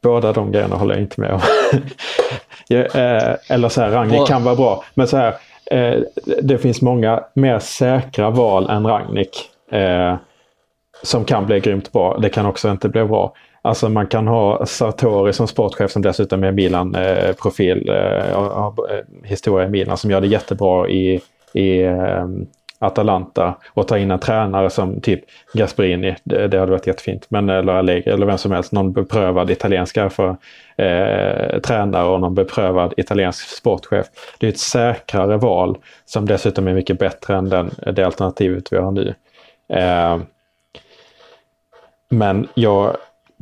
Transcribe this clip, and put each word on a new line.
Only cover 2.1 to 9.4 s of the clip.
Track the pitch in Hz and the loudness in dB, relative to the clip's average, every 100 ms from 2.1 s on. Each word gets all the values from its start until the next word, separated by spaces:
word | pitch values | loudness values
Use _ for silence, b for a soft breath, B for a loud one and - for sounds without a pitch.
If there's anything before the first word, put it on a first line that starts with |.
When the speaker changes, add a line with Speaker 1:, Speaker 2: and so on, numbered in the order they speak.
| B B 127 B B - | B B -4 B B 0
Speaker 1:
Jag, | 120 | 0
eh, | - - 123 117 117 - - | 2 0 2 2 0 -2 -2
eller | 123 120 | 0 2
så | 131 | 0
här, | 110 | 2
Rangnick | 110 110 113 | 2 2 2
Speaker 2:
Vad | 139 | 4
Speaker 1:
kan | 135 | 2
vara | 120 123 | 2 2
bra. | 127 98 B | 2 0 B
Men | - 123 | 0 2
så | 139 | 2
här, | 117 110 B B - | 2 -2 B B -2
eh, | 127 120 120 120 - - - | 0 2 0 -2 -6 -4 -2
det | 135 127 | 2 2
finns | 127 117 | 2 2
många | 123 123 110 113 - | 2 2 2 0 -2
mer | - 135 113 | 0 2 2
säkra | - - 127 131 127 - 104 | -2 -2 2 2 -2 -2 0
val | 117 117 95 95 | 2 4 2 2
än | 104 110 | 0 2
Rangnick, | 107 - 104 98 - | 0 -2 -2 -4 -6